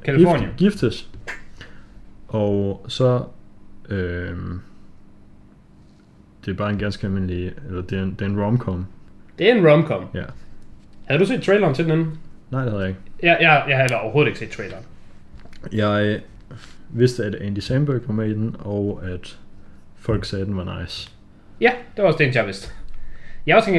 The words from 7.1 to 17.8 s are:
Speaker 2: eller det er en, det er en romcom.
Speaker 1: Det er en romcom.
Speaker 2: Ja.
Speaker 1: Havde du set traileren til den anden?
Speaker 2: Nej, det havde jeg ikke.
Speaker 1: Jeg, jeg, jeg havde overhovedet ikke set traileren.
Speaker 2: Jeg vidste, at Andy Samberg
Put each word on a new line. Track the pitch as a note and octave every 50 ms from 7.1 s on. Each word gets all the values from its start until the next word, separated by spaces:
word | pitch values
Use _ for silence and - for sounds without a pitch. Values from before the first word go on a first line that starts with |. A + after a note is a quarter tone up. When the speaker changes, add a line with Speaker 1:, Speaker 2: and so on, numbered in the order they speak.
| G2 G2 F#2 F2+ F2+ F2 F2+ F#2 - - - -
Speaker 2:
eller | F#2 F2+
det | F2+ - G2 F#2+
er |
en, | F#2+ F#2+ F#2+ -
det |
er | G2+
en | G2 G2+ G#2 G#2
romcom. | G#2 A#2 B2 - G2 F#2 F2 F#2+ - - - - - - - - - - -
Speaker 1:
Det | E3+ A3+
er | B3+
en | A3 E3+ D#3
romcom. | D3 D#3+ D#3 - A2+ - - - -
Speaker 2:
Ja. | F2+ - - - - - - - - - - - - - - - - -
Speaker 1:
Havde | - C3+ D#3
du | G3
set | G3 B3+ D3+
traileren | - - G3 G#3 G3 D#3 C3
til | - E3
den | D#3+
anden? | D#3 D#3+ E3 D#3 D#3 - - - - - - -
Speaker 2:
Nej, | B2+ C3
det | C3 A#2+
havde | G#2+ G2+
jeg | F#2+ F#2+
ikke. | F#2+ - - - - -
Speaker 1:
Jeg, | F3 F3 E3 -
jeg, | C3+ C#3 D3+ C#3 A#2+ C#3
jeg | C3+
havde | C3 C3 B2 A#2+ G#2
overhovedet | G#2+ G#2+ G#2+ D3 C#3+ A2+
ikke | F#2+ -
set | A2+ G#2
traileren. | - - G2+ F#2 F#2 D#2+ - - - - - - - - - - - - - - - - - -
Speaker 2:
Jeg | - G#2+ G#2 G#2 G#2 G#2 G#2 G#2 G#2 G#2+ - - - - - - - - - - - - - -
vidste, | - A2+ B2 B2 - - G#2
at | G#2 G2
Andy | - G2 G2+ G2+ G2+
Samberg | - - C3 C3+